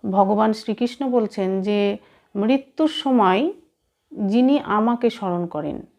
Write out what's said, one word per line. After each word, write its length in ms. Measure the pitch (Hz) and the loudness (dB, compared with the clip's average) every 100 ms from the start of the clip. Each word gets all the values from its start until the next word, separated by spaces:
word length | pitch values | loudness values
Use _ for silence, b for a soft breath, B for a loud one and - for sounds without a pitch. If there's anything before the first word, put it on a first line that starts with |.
| 214 | 0
ভগবান 420 | 190 196 208 220 | 2 2 4 2
শ্রীকৃষ্ণ 580 | 220 - 208 240 - 277 | 0 -4 -4 -4 -4 -2
বলছেন 520 | 247 214 - 190 190 | 0 0 -2 -2 -2
যে 360 | 190 208 202 208 b b b 202 | 0 0 0 -2 b b b -4
মৃত্যুর 520 | 208 269 269 - 311 | 0 0 -2 -2 -2
সময় 640 | - 269 254 190 185 311 403 _ _ _ _ _ 294 202 | 0 0 4 4 2 0 -4 _ _ _ _ _ -6 -2
যিনি 320 | 226 254 285 | 2 4 2
আমাকে 520 | - 208 220 240 240 | 0 0 0 0 -2
স্মরণ 360 | 226 190 175 170 | -2 -4 -4 -4
করেন, 360 | 151 151 - - | -6 -8 -8 -12